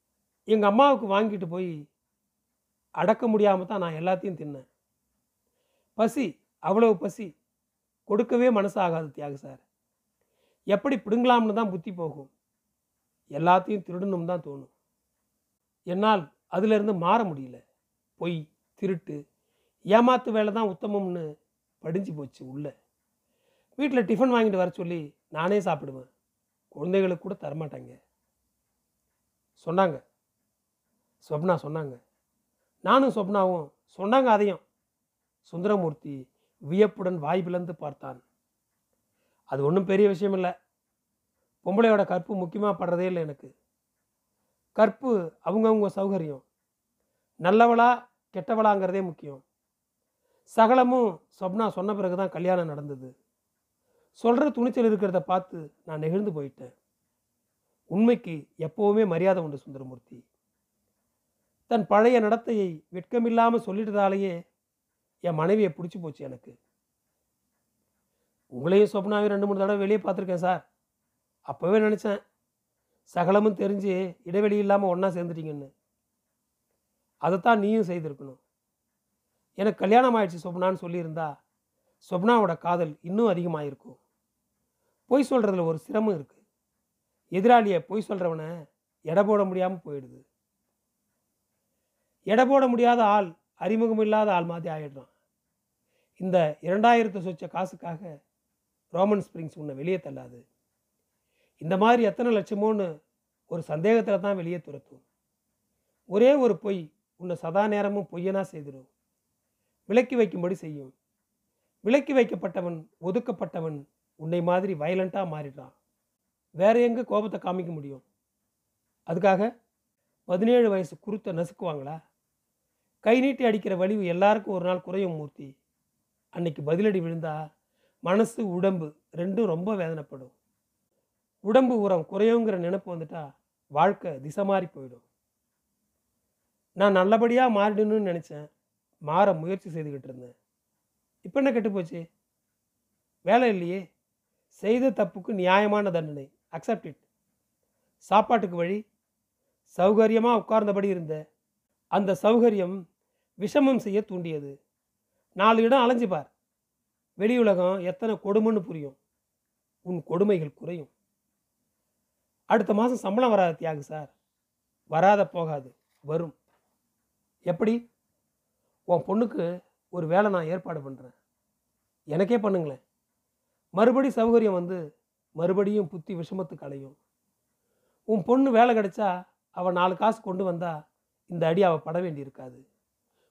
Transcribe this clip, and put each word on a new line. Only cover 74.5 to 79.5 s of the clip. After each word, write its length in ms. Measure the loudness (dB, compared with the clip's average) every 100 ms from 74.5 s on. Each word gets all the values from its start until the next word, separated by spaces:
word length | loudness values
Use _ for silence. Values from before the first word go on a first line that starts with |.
| 2
இல்லாம 300 | 2 2 2
ஒண்ணா 200 | 0 -2
சேர்ந்துட்டீங்கன்னு. 680 | -2 -6 -8 -10 -12 -14 _ _ _ _ _ _ _ _ _ _ _ _ _ _ _
அதைத்தான் 420 | -2 0 2 2
நீயும் 280 | 2 0 -2
செய்திருக்கணும். 520 | -6 -8 -12 -18 -20 _ _ _ _ _ _ _ _ _ _ _